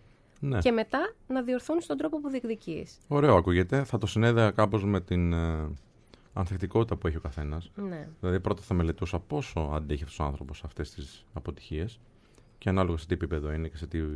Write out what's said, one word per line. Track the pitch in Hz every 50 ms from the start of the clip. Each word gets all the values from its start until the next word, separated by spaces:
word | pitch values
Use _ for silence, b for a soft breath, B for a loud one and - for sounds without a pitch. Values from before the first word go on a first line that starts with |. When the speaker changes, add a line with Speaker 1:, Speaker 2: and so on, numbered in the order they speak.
| b b b b b b b -
Speaker 1:
Ναι. | 143 139 127 95
Speaker 2:
Και | - 247
μετά | 233 220 220 - - 277 359 453 - - -
να | - 254 262
διορθώνεις | 240 254 254 240 - - 320 339 330
τον | - 294
τρόπο | 269 311 302 320 302
που | 285 277
διεκδικείς. | 269 247 - 226 226 214 - 175 156 - 156 - - - - -
Speaker 1:
Ωραίο | 143 143 147 143 104
ακούγεται. | 87 85 95 87 90 92 - 131 139 135
Θα | - - 92
το | 107
συνέδεα | 95 - 107 113 120 117 117 110 104
κάπως | 95 110 107 98 107 101 98
με | 104 101 90
την, | 90 - 90 87 87 87
ε, | 85 82 82 82 80 78 78 76 76 73 - - _ B B B B B B B
ανθεκτικότητα | - 95 90 90 95 90 98 90 - 113 117 117 92
που | - -
έχει | 82 76
ο | 78
καθένας. | - 76 - 78 73 73 76 85 - - -
Speaker 2:
Ναι. | 202 202 190 175 151 151 160 160 -
Speaker 1:
Δηλαδή, | 92 92 92 95
πρώτα | - 98 - -
θα | - - 95
μελετούσα | 87 85 82 - - - - - 82
πόσο | - - 147 147 - - - 87 78 71 76
αντέχει | 78 78 71 73 71
αυτός | 73 69 - -
ο | 76
άνθρωπος | 71 71 - 69 67 69 - -
αυτές | 80 - - 71 -
τις | - - 69 - - - - _
αποτυχίες | - - - 82 - - - - 78 76 92 113 - - b b b b b b b b b b b -
και | - 101
ανάλογα | 95 95 92 87 82
σε | 78 78
τι | - -
επίπεδο | 73 82 71 80 76 73 76
είναι | 76 80 80 76
και | 76
σε | 76 78
τι | - 85 80 78 76 76